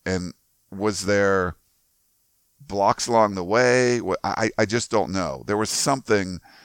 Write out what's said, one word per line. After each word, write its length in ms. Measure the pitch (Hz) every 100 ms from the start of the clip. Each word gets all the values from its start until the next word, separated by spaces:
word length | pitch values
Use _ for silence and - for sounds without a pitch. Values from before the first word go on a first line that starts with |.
| -
And 280 | 92 90 - _ _ -
was 380 | 98 107 98 92
there 480 | 101 98 95 90 85 _ _ _ _ _ _ _ _ _ _
blocks 480 | 143 101 101 120 -
along 260 | 117 107
the 100 | 95
way? 580 | 87 113 123 127 123 120
Wha-, 140 | 90 92
I, 280 | 98 - 110 -
I 80 | 107
just 260 | 117 -
don't 200 | 110 71
know. 320 | 95 85 67 57
There 100 | 104
was 140 | 110
something 680 | - 147 139 - 107 95 87 - -